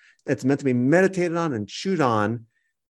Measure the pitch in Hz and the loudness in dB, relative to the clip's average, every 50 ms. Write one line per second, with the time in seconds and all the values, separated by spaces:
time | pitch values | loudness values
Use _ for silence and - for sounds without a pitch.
0 | _ _ _ _ - - 147 123 - 127 139 135 - 135 127 120 123 131 151 175 | _ _ _ _ -6 -4 -4 -2 0 0 0 0 0 0 0 2 2 4 4 4
1 | 190 185 190 180 175 175 165 170 170 165 139 110 104 98 - - - 190 196 160 | 4 4 2 0 -2 -2 -2 -2 -4 -2 -4 -4 -6 -8 -10 -8 -4 -2 0 0
2 | 151 123 117 107 104 104 113 120 113 _ _ _ _ _ _ _ _ _ | 2 2 2 2 2 0 -2 -4 -8 _ _ _ _ _ _ _ _ _